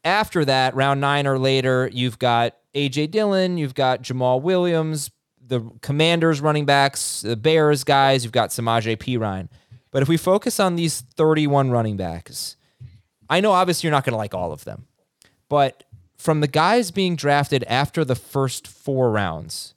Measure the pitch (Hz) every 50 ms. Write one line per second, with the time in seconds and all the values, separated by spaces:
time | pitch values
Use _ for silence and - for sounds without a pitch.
0 | - 160 190 214 220 - - 180 151 139 135 131 131 131 123 131 135 139 139 139
1 | 143 139 143 143 143 139 135 131 131 135 135 135 127 131 131 127 127 127 - 123
2 | 123 127 110 _ 131 123 117 117 117 117 - _ _ _ - 139 143 139 127 147
3 | 151 156 180 214 214 208 196 190 185 180 180 170 151 131 127 - 135 127 127 -
4 | 127 - 127 127 127 127 127 131 143 180 185 180 175 175 170 160 160 156 156 147
5 | 143 - _ _ _ _ _ _ 127 123 131 120 110 113 - 113 - - 139 147
6 | 160 170 170 170 160 165 156 139 143 156 151 151 147 139 143 139 139 139 - -
7 | - - - - - 104 117 110 107 156 160 160 151 151 147 139 131 - 139 135
8 | 135 135 135 131 120 113 110 123 110 98 - - 117 113 113 117 107 117 110 104
9 | - 131 123 117 113 104 95 92 95 - _ _ _ _ - - _ _ - 135
10 | 139 139 165 156 - 180 190 208 - 254 - - 196 185 175 170 170 160 - -
11 | - _ _ - 156 156 156 156 151 143 143 139 135 131 120 120 113 110 104 95
12 | 95 85 82 82 - - - - - - - _ _ _ _ _ - - - -
13 | _ _ _ _ _ - 147 180 202 214 190 180 185 180 165 - - 160 151 139
14 | - 139 117 110 104 98 - 92 90 85 76 73 - - 52 - - _ _ _
15 | _ _ _ _ _ _ _ _ _ _ 143 147 139 135 - _ - _ - -
16 | _ _ _ _ - - 156 151 147 143 - 156 160 185 226 247 233 175 170 196
17 | 190 180 175 147 - 143 143 147 143 - 147 131 120 - 120 131 143 - - 170
18 | 156 127 127 127 - - - 139 135 127 - - - - - _ _ - 135 131
19 | 127 120 107 107 101 87 82 78 80 80 - - - - _